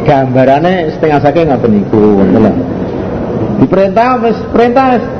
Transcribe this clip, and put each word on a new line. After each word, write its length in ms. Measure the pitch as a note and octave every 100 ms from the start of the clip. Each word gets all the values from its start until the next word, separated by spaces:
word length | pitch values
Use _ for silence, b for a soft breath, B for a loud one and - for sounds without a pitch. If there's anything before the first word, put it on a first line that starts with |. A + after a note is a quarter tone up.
Gambarane 880 | C3 C#3 C3 B2+ C3 C#3 E3+ F#3 D#3+
setengah 260 | - D#3 F3+
saking 260 | C#3+ D#3+ D#3+
ngoten 220 | B2+ A2+
niku, 320 | G#2 F#2+ A2 G#2+ G2+
ngoten 200 | F#2+ A2+
lho. 100 | G#2 F2 - - - - - - - - - -
Diperintah 560 | - F#3+ G3 G#3 B3 B3+
wis, 180 | A3+ G#3+ -
perintah 340 | G#3+ A#3+ B3 C4 A#3+
wis. 80 | E3